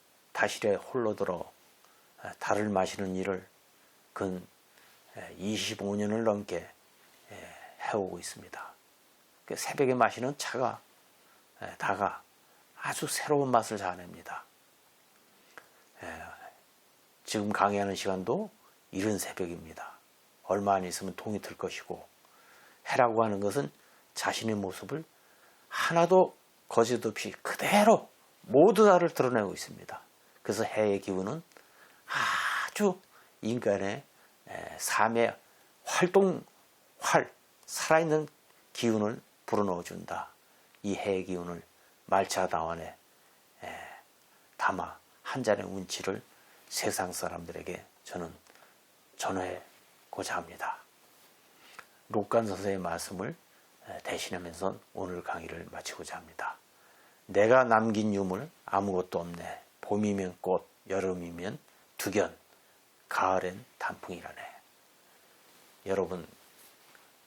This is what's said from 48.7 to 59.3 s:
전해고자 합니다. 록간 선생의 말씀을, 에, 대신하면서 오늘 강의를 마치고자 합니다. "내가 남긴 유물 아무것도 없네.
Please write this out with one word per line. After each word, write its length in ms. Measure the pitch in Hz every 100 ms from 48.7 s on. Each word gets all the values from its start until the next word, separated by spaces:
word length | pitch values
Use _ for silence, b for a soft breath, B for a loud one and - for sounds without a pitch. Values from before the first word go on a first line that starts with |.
| B _ _ _ -
전해고자 1200 | - 95 92 90 - - _ _ - - - 90
합니다. 400 | - - - - - _ _ - - _ _ B B B B B -
록간 400 | 110 101 117 107
선생의 320 | 92 101 95
말씀을, 560 | 87 82 - 92 123 170 _ b b b -
에, 100 | -
대신하면서 800 | - 85 - 90 87 82 95 104 - -
오늘 280 | 92 90
강의를 440 | - 85 82 85 -
마치고자 480 | 85 - - 82 -
합니다. 400 | - - - - _ b b b b b -
"내가 360 | 95 110 127
남긴 520 | 123 110 113 107 107 101
유물 340 | 92 95 156 - -
아무것도 540 | 98 101 90 - 90
없네. 420 | 87